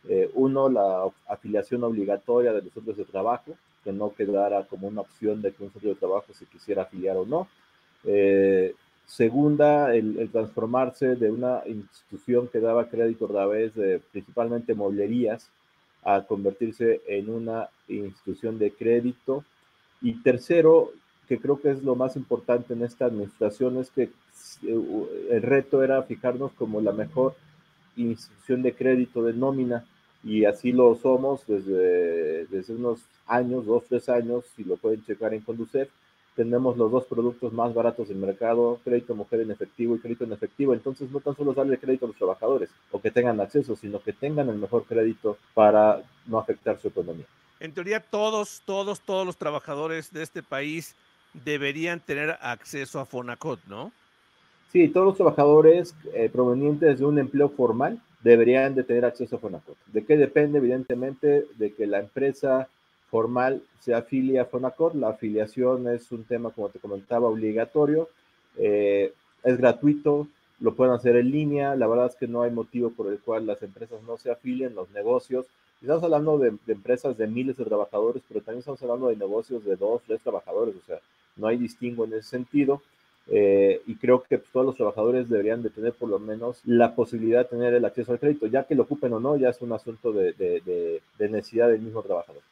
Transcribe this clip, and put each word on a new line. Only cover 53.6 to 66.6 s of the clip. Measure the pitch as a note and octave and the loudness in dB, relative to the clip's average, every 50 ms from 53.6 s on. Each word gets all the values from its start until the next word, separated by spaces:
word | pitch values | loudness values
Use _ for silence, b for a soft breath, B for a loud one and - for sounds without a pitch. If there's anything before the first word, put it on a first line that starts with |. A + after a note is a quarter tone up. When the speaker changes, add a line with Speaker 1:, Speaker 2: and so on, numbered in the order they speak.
| E2+ | _
Speaker 2:
¿no? | F#2 G2 G#2+ C#3 A3 _ _ _ _ _ _ _ _ _ _ _ _ _ _ _ _ | -16 -14 -14 -14 -14 _ _ _ _ _ _ _ _ _ _ _ _ _ _ _ _
Speaker 1:
Sí, | - F#3 E3 D3 | 4 4 4 6
todos | - F3+ F#3+ | 4 4 4
los | G3 F#3+ | 4 4
trabajadores, | - F#3 D#3 D3+ - C#3+ D3 D3+ D#3 D#3 D#3+ E3 F3+ E3 E3+ - - - - - | 4 2 4 4 6 6 8 8 10 10 10 8 8 2 -4 -12 -18 -18 -8 -2
eh, | A#2 A2+ A2 | -2 -2 0
provenientes | A2+ B2 B2+ B2 B2 C3 C#3+ D3 D3+ D3 E3+ D3+ C#3 B2+ | 2 2 2 2 2 2 0 0 0 4 4 4 4 4
de | C3+ | 2
un | D3 D3 D3 | 2 2 2
empleo | C3+ - - C#3 C#3+ C#3+ | 0 0 2 2 2 2
formal | - - B2 A#2 A2 A#2+ C#3 E3+ A#3 A#3 _ _ _ _ | 2 0 0 2 2 0 -2 -2 -4 -8 _ _ _ _
deberían | - A#2 A#2 A#2 A2+ A#2 B2+ C3+ C3+ C#3 C3+ | 8 8 8 10 10 6 6 4 4 2 0
de | C3 A#2+ | -2 -2
tener | - A#2+ A#2+ B2 | 0 0 0 0
acceso | A#2 - - B2+ - B2+ | 0 -2 -4 -8 -8 -8
a | G#2+ | -8
Fonacot. | - G2+ F2+ D#2 _ - C#2+ _ _ | -8 -10 -12 -12 _ -18 -20 _ _
¿De | - G#2+ G#2+ G#2+ | -4 -4 -4 2
qué | - D3+ | 4 6
depende? | D3+ C#3 - - D3+ D3 D3 D3 C#3+ | 6 6 4 4 2 2 4 2 2
Evidentemente, | C3 A#2+ B2+ C3 B2+ - B2+ A#2+ B2+ C3+ C#3 _ - D3 C#3+ C#3+ C#3+ - - | 2 2 0 -2 -4 -6 -6 -4 -6 -8 -6 _ 0 2 2 2 0 -2 -6
de | A2+ G#2+ G2+ | -6 -6 -6
que | - - G#2+ | -4 -6 -4
la | G2+ G2+ G2 | -2 -2 -4
empresa | G2+ G2+ _ B2+ C3+ C#3 C3+ - - C#3 C3 C3 C3 - _ _ _ _ _ _ _ _ | -4 -6 _ -2 -2 -2 -2 -2 0 0 0 0 -2 -6 _ _ _ _ _ _ _ _
formal | - A2+ A2+ A#2 B2 B2 B2+ C3 C3+ A#2+ - _ _ _ | -2 -2 0 0 0 0 0 0 -2 -4 -8 _ _ _
se | _ B2 A#2 | _ -2 -2
afilia | A#2 A#2 - C#3 C3 C3 C3+ C3 B2+ | -2 -2 -2 -2 -2 0 2 2 0
a | A#2+ | 0
Fonacot. | - - B2 C3 B2+ - - D#3+ E3+ E3 | -2 -4 -4 -4 -4 -2 0 -2 0 0
La | C#3+ A#2+ A2 | -2 -2 -4
afiliación | A2+ - A#2 G#2+ G#2 G#2+ G#2+ G#2+ - B2+ B2 B2+ C3 B2+ B2 A#2+ | -4 -4 -6 -4 -2 -2 -2 -2 -2 0 0 0 0 0 -2 -4
es | A#2+ A#2+ - _ | -4 -4 -6 _
un | B2 A2+ A2+ | -14 -14 -8
tema, | _ A#2+ A#2 A#2 A#2 | _ -6 -6 -6 -8
como | - A#2 | -8 -8